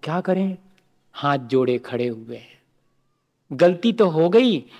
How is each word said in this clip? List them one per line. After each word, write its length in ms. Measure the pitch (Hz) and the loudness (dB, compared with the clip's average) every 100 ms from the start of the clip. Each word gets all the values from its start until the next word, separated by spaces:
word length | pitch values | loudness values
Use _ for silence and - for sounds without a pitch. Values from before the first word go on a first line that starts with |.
क्या 180 | 151 170 | -6 -2
करें?" 360 | 190 185 196 185 _ _ _ _ _ | 0 0 0 -4 _ _ _ _ _
हाथ 260 | - 143 143 | -4 -2 -2
जोड़े 400 | 120 131 127 120 | 2 2 2 0
खड़े 300 | - 120 123 | -2 -4 -4
हुए 280 | 113 113 117 | -6 -12 -16
हैं। 220 | - _ _ _ _ _ _ _ _ _ - | -18 _ _ _ _ _ _ _ _ _ -12
गलती 400 | 131 175 175 233 | 0 0 2 -2
तो 160 | 233 190 | 2 2
हो 200 | 156 170 | 2 2
गई, 360 | 220 254 156 - | 4 4 0 -6